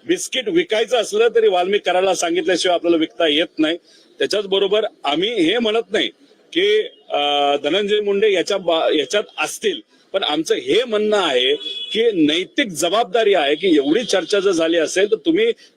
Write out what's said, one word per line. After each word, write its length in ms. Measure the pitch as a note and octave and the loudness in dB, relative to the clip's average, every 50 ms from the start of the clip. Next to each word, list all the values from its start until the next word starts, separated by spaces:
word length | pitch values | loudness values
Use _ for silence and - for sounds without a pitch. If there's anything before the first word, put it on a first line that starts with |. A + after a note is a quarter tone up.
| - | -6
बिस्किट 420 | C3+ F3+ F3 - - - B3+ A3+ G3+ | -4 -4 -4 -4 -6 -8 -6 -4 -2
विकायचं 480 | E3 F3 E3+ - G#3+ G#3+ A#3+ G#3 B3 | 0 -2 0 0 0 -2 -2 0 0
असलं 320 | A#3 G3 E3+ G3 G#3+ A#3 A#3 A3+ | -2 -2 0 0 0 2 2 2
तरी 140 | A#3 A3 G#3+ | 2 2 4
वाल्मिक 380 | F#3 F3+ F3+ F#3+ G#3 G3+ - | 2 2 2 0 0 0 0
कराडला 280 | F#3 F3 F#3 F#3+ G3 F3+ | 0 0 2 2 2 0
सांगितल्याशिवाय 600 | F3 F3+ E3+ E3+ F3+ D#3+ F#3+ F3+ D#3 - F#3 F3 | 0 -2 -2 -2 -2 0 0 0 0 2 0 0
आपल्याला 220 | E3 D#3+ E3+ E3+ | 0 2 2 2
विकता 300 | D#3 D#3+ - - - E3+ | 2 0 -2 -2 -2 0
येत 320 | D#3 D3 D3+ F3 - _ - | 0 2 0 -2 -2 _ -2
नाही. 180 | D#3 D#3 E3+ F3 _ _ _ - _ _ _ - | -2 -2 -2 -4 _ _ _ -20 _ _ _ -4
त्याच्याच 280 | C#3 C3+ F3+ G3+ G3+ | -4 -2 -2 -4 -2
बरोबर 380 | G3 F#3+ G3 G3+ F#3+ G#3 G#3+ A3 - - _ - | -2 -2 0 0 2 0 0 0 -2 -6 _ -6
आम्ही 300 | C#3+ D3 D#3 F#3 A3+ A#3+ | -4 -2 -2 -2 -2 0
हे 240 | G#3 D#3+ D#3+ G#3 B3 | 0 0 2 2 0
म्हणत 340 | A#3 G#3+ G#3 A#3 A3 F#3+ | 0 0 0 -2 -2 -2
नाही 160 | F#3 E3+ C3+ F2 - _ _ _ _ _ _ _ | -2 -4 -4 -4 -8 _ _ _ _ _ _ _
की, 280 | - E3 F#3+ G#3 G#3+ G#3+ G3+ - - _ _ - | -2 0 2 2 2 0 0 -4 -8 _ _ -6
अ, 100 | C#3+ C#3+ D3 C#3+ C#3+ C#3+ C#3+ C#3+ C#3+ C#3+ | -4 -2 -2 0 0 0 2 2 0 0
धनंजय 380 | D3 D3 E3 G3+ G#3 G3 G#3+ G#3+ | 0 -2 -2 -2 0 0 -2 -2
मुंडे 320 | G#3 G3+ G3 G3 G#3+ A3 | 0 0 0 0 2 2
याच्या 240 | G3 E3+ D#3+ - G3+ | 2 0 0 -2 -4
बा-, 420 | F#3+ F#3 - E3 D#3+ C3 - C#3 D3+ | -2 0 0 0 2 2 2 0 0
याच्यात 260 | C#3 - - G#3 G#3 - - - | 0 -2 -2 -4 -4 -4 -6 -8
असतील, 420 | D#3 D3+ - - - G3+ E3 A2+ - _ _ _ _ _ | -8 -8 -6 -6 -4 -4 -4 -6 -10 _ _ _ _ _
पण 100 | - F#3+ | -6 -4
आमचं 320 | - - D3+ D#3 D#3 - A3 | -2 -2 -2 -2 -2 -2 -2
हे 300 | - A#2+ C3 D#3 G#3+ B3+ | -2 0 0 0 0 0
म्हणणं 320 | B3 G#3+ G#3 G#3+ G#3+ G#3 | 0 -2 -2 0 0 0
आहे 380 | G3+ F3+ D#3 C3+ B2 B2+ C3 D3 - - - - - - - | 0 2 2 2 2 2 0 0 -2 -4 -8 -10 -10 -10 -6
की 340 | G3 G#3+ A#3 A#3 G#3 E3+ D3+ | -2 0 0 2 2 2 2
नैतिक 400 | D3 D#3 F3 F#3+ F#3+ _ - C#4 | 2 2 0 -2 -2 _ -2 -2
जबाबदारी 680 | G#3 E3 C#3 E3+ E3+ F#3+ A3 B3 - F#3 A#3 A3 G3+ G3 | -2 -2 -4 -2 0 0 0 0 0 0 2 2 4 4
आहे 200 | E3+ D3 C#3 D3+ | 2 2 2 0
की 220 | D#3 F#3 F#3+ D#3 | 0 2 2 2
एवढी 280 | D3 C3+ C#3+ D#3+ A#3 A#3 | 4 4 2 2 0 0
चर्चा 360 | - G#3 F#3 E3 - G3+ G3+ | 0 -2 -2 0 0 0 0
जर 100 | F#3 G3+ | 2 2
झाली 260 | F#3 D#3+ E3 E3 E3+ | 2 2 0 0 2
असेल 340 | E3+ D3+ C#3 - F3+ G3 G#3 | 0 0 0 0 0 0 0
तर 60 | - | -2
तुम्ही 360 | - - E3 D#3+ F#3+ A3 A#3 A3 - - - _ | -4 -2 0 0 2 2 0 -2 -4 -10 -20 _